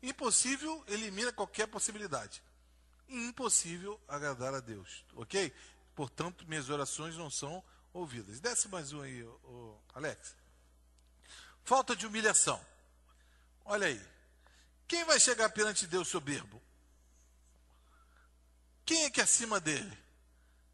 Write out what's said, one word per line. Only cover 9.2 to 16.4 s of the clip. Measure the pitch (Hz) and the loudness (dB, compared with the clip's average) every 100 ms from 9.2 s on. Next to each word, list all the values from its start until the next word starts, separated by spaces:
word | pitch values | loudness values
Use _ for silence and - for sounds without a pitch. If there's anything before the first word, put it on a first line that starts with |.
ô, | 117 123 | -12 -18
ô, | 135 123 113 107 _ | -18 -16 -16 -18 _
Alex. | 127 151 110 - - _ _ _ _ _ _ _ _ - - - - | -8 -6 -6 -14 -20 _ _ _ _ _ _ _ _ -20 -20 -20 -16
Falta | - 262 254 | 4 4 4
de | 226 214 | -2 -2
humilhação. | 214 214 185 - 120 - - _ _ _ - - - - _ | 2 6 6 4 2 -6 -20 _ _ _ -20 -20 -20 -20 _
Olha | - 208 190 | -4 0 2
aí. | 113 - - - _ - - - _ - | 0 -8 -20 -20 _ -20 -20 -20 _ -4
Quem | 339 | -2
vai | 330 285 | 6 8
chegar | - 233 220 | 8 6 4
perante | 214 214 185 175 | 4 2 2 0
Deus | 180 175 | 0 0
soberbo? | 180 143 139 | -2 -2 -4